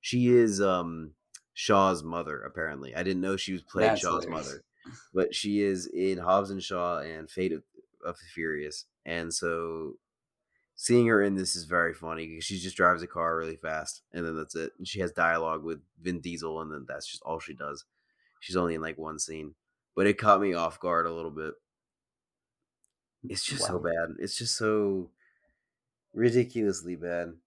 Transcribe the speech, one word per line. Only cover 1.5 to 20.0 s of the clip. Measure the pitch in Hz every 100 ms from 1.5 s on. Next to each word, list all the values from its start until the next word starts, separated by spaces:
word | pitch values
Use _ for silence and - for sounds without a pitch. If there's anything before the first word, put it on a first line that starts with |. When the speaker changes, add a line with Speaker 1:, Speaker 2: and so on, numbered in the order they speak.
Speaker 1:
Shaw's | - - 101 98 90
mother, | 78 85 76 73
apparently. | 55 - 80 71 67 62
I |
didn't | 90 92
know | 92 98
she | -
was | 92
played | - 92 90
Speaker 2:
That's | 107
Speaker 1:
Shaw's | 90 82 85
Speaker 2:
hilarious. | 80 69
Speaker 1:
mother, | 69 _ _ - - -
but | 92 90 -
she | 104 101
is | 101 95 87
in | - 95 92
Hobbs | 87 95 98
and | 98
Shaw | 92 92 87 85
and | 73 80 80
Fate | - 92
of, | 80 - _ _ _
of | 82 87
the | 82
Furious. | - 80 76 76 - - _ -
And | 85 82
so | 82 87 82 85 82 78 - _ _ _ _ _ _ _ -
seeing | - 123 117
her | 110
in | 101 98
this | 92 90
is | 78
very | 87 85
funny, | 80 82 82 82
'cause | 80
she | - 98
just | 90 -
drives | 90 87
a | 87
car | 87 82 82
really | 82 80
fast, | 82 78 78 - _
and | 85 82
then | 80
that's | 78 82
it. | 80 _
And | -
she | 101
has | 90
dialogue | - 82 82 82 80
with | 78 78 71 _
Vin | 85 87
Diesel, | 80 85 80 80
and | 78
then | 76 65
that's | 67 -
just | -
all | - 80
she | -
does. | 69 73 73 - _ _ _ _ _
She's | - 90
only | 87
in, | 80
like, | 80 78
one | 80 78
scene, | - 80 76 76 _ _ _
but | -